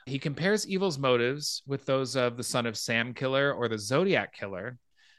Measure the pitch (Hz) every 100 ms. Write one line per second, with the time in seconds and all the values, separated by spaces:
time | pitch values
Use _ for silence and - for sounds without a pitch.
0 | - 139 160 139 185 208 - 190 196 139
1 | 135 120 120 147 147 - 135 135 - 135
2 | 127 131 123 120 117 127 117 110 - 117
3 | 120 117 131 135 139 123 117 110 104 139
4 | 196 135 98 - 101 92 113 123 _ _
5 | _